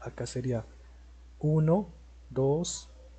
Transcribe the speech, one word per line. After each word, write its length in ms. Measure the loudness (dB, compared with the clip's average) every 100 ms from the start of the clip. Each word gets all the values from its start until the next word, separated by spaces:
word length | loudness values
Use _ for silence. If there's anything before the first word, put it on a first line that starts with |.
acá 240 | -14 -8 -6
sería 400 | -4 -2 -2 -4 -18 -20 -20 -20 -20 -20 -4
uno, 480 | 2 4 4 4 2 -12 -20 -20 -8
dos, 580 | 0 2 2 -2 -8 -12 -20 -20